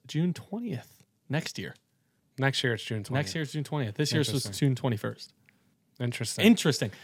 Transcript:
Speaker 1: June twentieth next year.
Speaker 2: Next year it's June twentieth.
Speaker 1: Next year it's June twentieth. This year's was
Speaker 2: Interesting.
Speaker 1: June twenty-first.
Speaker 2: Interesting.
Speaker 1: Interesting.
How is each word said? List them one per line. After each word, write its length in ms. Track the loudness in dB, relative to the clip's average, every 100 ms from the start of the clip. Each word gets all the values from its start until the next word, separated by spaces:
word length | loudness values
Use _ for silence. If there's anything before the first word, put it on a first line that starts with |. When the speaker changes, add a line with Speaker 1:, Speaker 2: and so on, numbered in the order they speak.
| -6
Speaker 1:
June 260 | -2 0
twentieth 680 | -2 -6 -8 -6 -8 -10 -20 _ _ -4
next 300 | -4 -4 -8
year. 160 | -12 -12 _ _ _ _ _ -2
Speaker 2:
Next 240 | 0 2
year 100 | 0
it's 100 | 0
June 180 | -4 -6
twentieth. 200 | -2 -4 -2
Speaker 1:
Next 80 |
year 80 | -4
it's 100 | -6
June 120 | -6
twentieth. 320 | -6 -4 -4 -2
This 160 | 0
year's 200 | 2 2
was 140 | 0 -2
Speaker 2:
Interesting. 220 | 0 2
Speaker 1:
June 60 | 2
twenty-first. 560 | 0 -2 -4 -8 -16 _ _ _ _ _ _ -6
Speaker 2:
Interesting. 440 | -6 -4 -6 6 8
Speaker 1:
Interesting. 440 | 8 6 2 0 -4